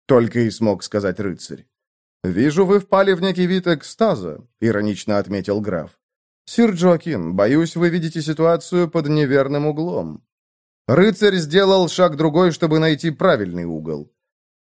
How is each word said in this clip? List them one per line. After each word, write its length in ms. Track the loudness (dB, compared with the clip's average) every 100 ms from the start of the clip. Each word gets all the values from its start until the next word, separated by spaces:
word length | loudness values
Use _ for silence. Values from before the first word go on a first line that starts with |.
| 2
только 340 | 2 2 0
и 100 | -2
смог 340 | 0 -2 -2
сказать 360 | -4 -4 -4 -4
рыцарь. 460 | -8 -8 -14 -16 _ _ _ _ _ _
"Вижу, 420 | -4 0 0 2 2
вы 140 | 2
впали 340 | 2 2 2
в 80 | 0
некий 260 | -2 -2 0
вид 200 | 0 0
экстаза", — 760 | -2 -4 -2 -2 -2 -6 -12 -16 -4
иронично 560 | -2 0 -2 -4 -2 -2
отметил 440 | -2 -6 -4 -4
граф. 380 | -4 -6 -8 _ _ _ _ _ -6
"Сир 260 | 0 0
Джоакин, 640 | 2 2 2 0 -6 -4 0
боюсь, 400 | 2 2 0 0
вы 140 | 0
видите 320 | 0 -4 -6
ситуацию 680 | -6 0 0 0 0 -2 0
под 180 | -2 0
неверным 580 | 0 2 2 0 -2 -2
углом". 580 | -4 -4 -6 -8 -12 _ _ _ _ _ _ 0
Рыцарь 500 | 4 4 4 2 2
сделал 500 | 2 2 4 4 2
шаг 300 | 2 0 2
другой, 340 | 0 4 2
чтобы 280 | 2 0 2
найти 320 | 2 0 -2
правильный 520 | 0 2 2 0 -6
угол. 500 | -6 -6 -6 -8 -10 _ _ _ _ _ _